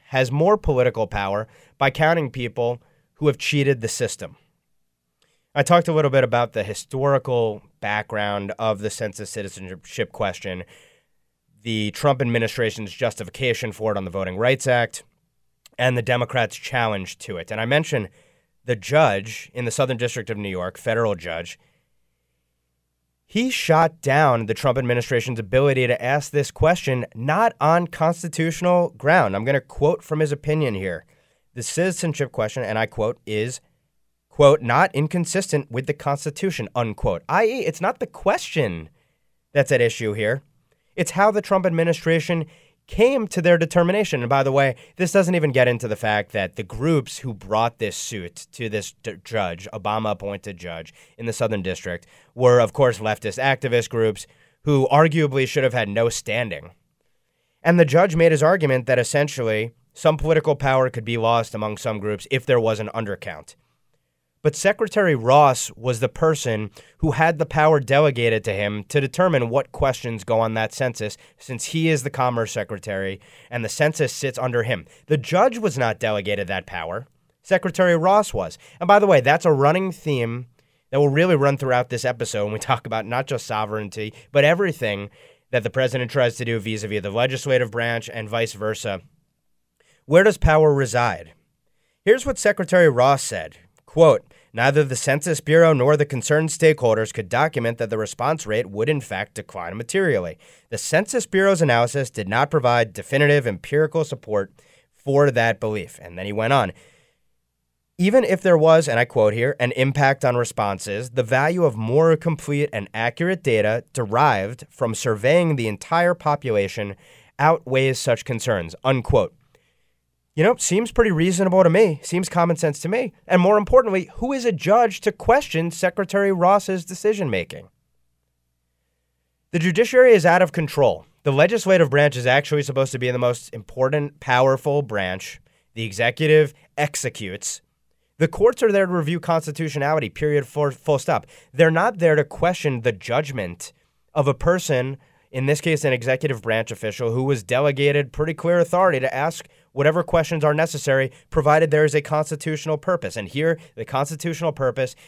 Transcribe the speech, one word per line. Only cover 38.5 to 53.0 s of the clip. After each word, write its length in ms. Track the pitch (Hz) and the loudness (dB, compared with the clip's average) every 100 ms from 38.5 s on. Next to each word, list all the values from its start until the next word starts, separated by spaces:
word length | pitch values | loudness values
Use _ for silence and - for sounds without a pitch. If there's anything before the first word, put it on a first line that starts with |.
| 170 120 85 80 _ _ _ _ _ _ | -4 -4 -4 -12 _ _ _ _ _ _
that's 180 | 143 139 | -2 2
at 120 | 131 | 2
issue 320 | 117 - 110 | 2 0 -4
here. 260 | 104 107 135 - _ _ _ _ - | -2 -2 -2 -8 _ _ _ _ -6
It's 140 | 175 | -4
how 200 | - 202 | 2 2
the 120 | 208 | 2
Trump 240 | - 190 180 | 0 0 0
administration 800 | 165 165 165 160 165 156 170 156 _ _ _ _ | 0 0 0 0 0 0 -4 -6 _ _ _ _
came 420 | - 233 269 214 | 2 2 2 -2
to 140 | 170 | 0
their 160 | 170 175 | 4 4
determination. 640 | 160 175 175 196 202 139 | 2 2 2 2 -2 -2
And 80 | 120 | 0
by 120 | 139 | 0
the 80 | 135 | 2
way, 240 | 135 139 120 - - | 2 2 -2 -10 -6
this 160 | 180 | 0
doesn't 220 | 196 180 | 2 2
even 180 | 180 151 | 2 2
get 160 | 127 123 | 4 2
into 180 | 120 120 | 2 -2
the 100 | 107 | -4
fact 360 | 110 107 101 | -2 -2 -2
that 240 | 107 95 - | -4 -4 -6
the 60 | |
groups 560 | 98 110 143 160 127 - | -12 -6 -2 0 -2 -8
who 160 | 131 | -12
brought 420 | 104 95 107 117 - | -10 -4 0 0 -2
this 180 | 104 | -6
suit 520 | - - 110 87 - - | -6 -10 -10 -12 -14 -20
to 180 | - 117 | -10 -6
this 240 | 104 98 - | -6 -8 -12
d-, 140 | - 90 | -14 -14
judge, 460 | - 113 92 85 95 | -8 -4 -4 -6 -12
Obama-appointed 840 | 110 98 107 110 98 101 101 - 90 | -8 -4 -4 -4 -6 -8 -10 -12 -14
judge 380 | 87 82 80 - _ - | -14 -14 -16 -20 _ -10
in 80 | 117 | -6
the 80 | |
Southern 260 | 107 117 107 | -2 0 0
District, 460 | 92 90 90 87 _ _ _ | -2 -4 -6 -8 _ _ _
were, 240 | - 127 123 | 4 6 8
of 140 | 113 | 6
course, 260 | - 131 | 2 2
leftist 400 | 110 | 2